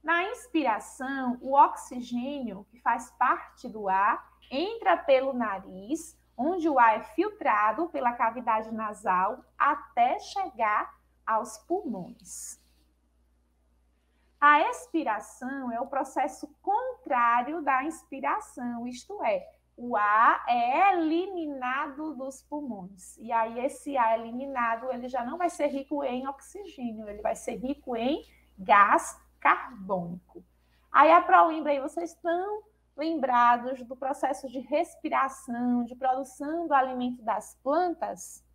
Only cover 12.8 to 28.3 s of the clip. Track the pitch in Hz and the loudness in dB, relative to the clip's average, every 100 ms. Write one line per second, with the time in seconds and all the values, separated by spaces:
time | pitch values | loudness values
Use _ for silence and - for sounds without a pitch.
12.8 | _ _ _ _ _ _ _ _ _ _ | _ _ _ _ _ _ _ _ _ _
13.8 | _ _ _ _ _ _ 294 294 415 480 | _ _ _ _ _ _ 6 6 4 -2
14.8 | - 330 240 214 214 - 254 277 247 226 | -4 -4 -2 -4 -8 -12 -10 -8 -6 -6
15.8 | 269 262 285 330 294 - - _ - 427 | -4 -4 -4 -2 -4 -4 -16 _ -2 -2
16.8 | 508 494 - 247 240 240 247 330 285 262 | -2 -8 -2 2 4 4 0 -4 0 0
17.8 | 294 320 _ 269 277 381 - - 247 233 | -2 -8 _ -6 -4 -4 -6 -10 -8 -6
18.8 | 240 247 - 415 277 190 - _ _ - | -10 -12 -14 -4 -2 -2 -4 _ _ -14
19.8 | 240 226 208 214 247 339 - 240 240 285 | -4 0 4 6 6 4 2 2 2 4
20.8 | 392 370 311 330 381 359 302 269 247 269 | 4 4 2 0 -2 -6 -8 -6 -4 -4
21.8 | 302 269 311 254 262 269 _ 294 285 202 | -6 -8 -10 -8 -10 -12 _ -10 -8 -10
22.8 | 185 196 - - 220 226 226 233 262 - | -12 -18 -20 -18 -4 -2 -2 -2 -4 -4
23.8 | 294 277 226 226 233 240 277 262 233 226 | -4 0 2 2 -2 -10 -8 -2 -2 -2
24.8 | 254 240 247 254 240 339 349 339 294 269 | -4 -6 -6 -6 -6 -2 -4 0 -2 -2
25.8 | 277 294 269 254 269 277 - 392 392 277 | -4 -4 -2 -4 -6 -10 -16 -16 -16 -10
26.8 | 240 220 214 208 214 226 - 214 247 285 | -10 -8 -12 -12 -10 -8 -8 -8 -8 -8
27.8 | - 233 247 349 - | -6 -4 -2 -4 -8